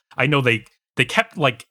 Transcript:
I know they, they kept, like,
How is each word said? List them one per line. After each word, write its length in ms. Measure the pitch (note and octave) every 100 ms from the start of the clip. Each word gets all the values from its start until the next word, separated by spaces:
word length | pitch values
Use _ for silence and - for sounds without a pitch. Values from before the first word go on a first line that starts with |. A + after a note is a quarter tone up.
| _ -
I 100 | C3+
know 120 | C#3+
they, 240 | B2+ A2+ - _ _ -
they 80 |
kept, 320 | B2+ - A3+ -
like, 300 | C#3 A#2 -